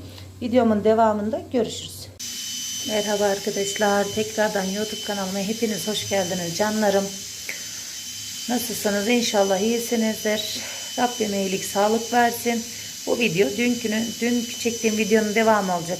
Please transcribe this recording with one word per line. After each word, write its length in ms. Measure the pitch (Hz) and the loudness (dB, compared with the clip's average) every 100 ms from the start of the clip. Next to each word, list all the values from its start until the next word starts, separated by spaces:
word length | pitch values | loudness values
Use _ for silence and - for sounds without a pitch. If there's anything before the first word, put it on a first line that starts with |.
| - - - - | -12 -16 -18 -10
Videomun 420 | 240 247 226 214 | 0 4 4 4
devamında 580 | 202 220 220 208 208 294 - | 4 6 4 2 -2 -4 -2
görüşürüz. 560 | 254 185 - - - - - - - - - - - - | -2 -2 -4 -10 -14 -16 -12 -10 -8 -8 -8 -8 -6 -2
Merhaba 360 | 214 208 208 | 0 2 2
arkadaşlar. 800 | 202 196 - 202 196 - 208 202 | 2 2 -2 -2 -2 2 4 4
Tekrardan 600 | 202 - 214 - 214 196 | 2 0 -2 0 0 0
YouTube 400 | 190 196 220 214 - | -2 -2 -4 -6 -6
kanalıma 320 | 202 190 196 | -4 -4 -2
hepiniz 500 | 196 220 226 202 214 | -2 0 -2 -2 -2
hoş 200 | 202 - | -4 0
geldiniz 480 | 196 180 180 170 170 | 0 0 -2 -4 0
canlarım. 480 | 208 214 214 196 196 - - - - - - - - - - - - - - | 0 2 4 4 0 -4 -12 -10 -10 -10 -10 -12 -12 -12 -12 -10 -10 -10 -4
Nasılsınız? 600 | 240 233 202 214 202 202 | -2 -2 -4 -2 0 2
İnşallah 500 | 247 233 214 196 190 | 2 4 4 4 4
iyisinizdir. 1040 | 220 233 233 233 220 214 220 214 - - - - - - | 2 2 0 2 2 0 0 -2 -2 -6 -8 -10 -8 0
Rabbim 360 | 247 - 214 | 0 0 -2
iyilik, 300 | 196 190 185 | 0 0 -2
sağlık 480 | - 196 208 226 226 | -2 2 4 2 2
versin. 520 | 240 240 233 233 233 226 - - - - | 4 4 2 -2 -2 -4 -10 -12 -8 -2
Bu 120 | 254 | 0
video 320 | 226 165 233 - | 2 4 2 2
dünkünü, 480 | 240 240 220 214 226 - | 0 0 0 -2 -2 -2
dün 240 | 233 240 233 - | 0 0 -2 -4
çektiğim 380 | 233 233 220 214 | -4 0 0 2
videonun 380 | 202 220 208 | 4 4 4
devamı 420 | 208 220 214 190 175 | 4 4 4 2 -2
olacak 220 | 160 180 | -2 -6